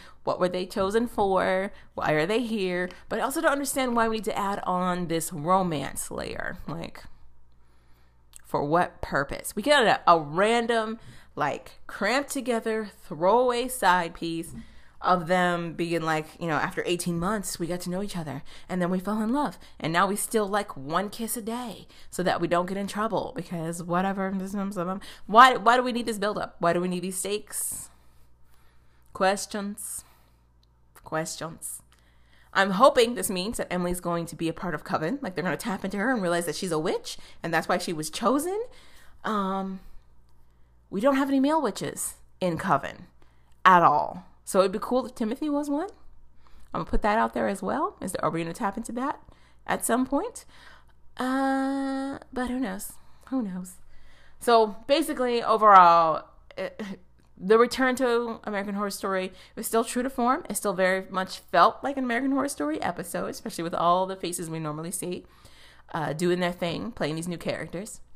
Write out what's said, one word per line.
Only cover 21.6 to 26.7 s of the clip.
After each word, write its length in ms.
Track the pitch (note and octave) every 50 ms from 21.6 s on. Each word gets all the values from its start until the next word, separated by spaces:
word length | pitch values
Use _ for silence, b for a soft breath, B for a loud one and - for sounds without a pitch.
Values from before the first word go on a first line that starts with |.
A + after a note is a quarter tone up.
| B3 A#3 - - - - B B B B
so 100 | B -
that 180 | F3+ F3+ - -
we 80 | E3+ D#3+
don't 200 | F3 F3 F3+ F3+
get 100 | F#3+ G3
in 80 | G3+
trouble, 480 | G3 - G#3 G#3+ A3 F#3 D3+ - - -
because 460 | - E3+ - F#3 E3+ D#3+ E3 E3+ F3
whatever. 500 | E3+ F3 E3+ F3+ F#3 G3 G3 G3 F#3+ F#3+ G3 F#3+ F#3 G3 G3+ G3+ G3 G3 G3+ G#3+ E3+ F3+ F#3+ G#3 B B B B B
Why, 320 | B F#3+ A3+ B3+ C4 B3 G3
why 180 | G3 A3+ A#3+
do 60 | B3+
we 100 | B3+ B3+
need 140 | A#3 A#3+ A3+
this 140 | A3+ A3 G3+
buildup? 360 | G3 G#3+ G3+ F#3 - - - -
Why 140 | - E3+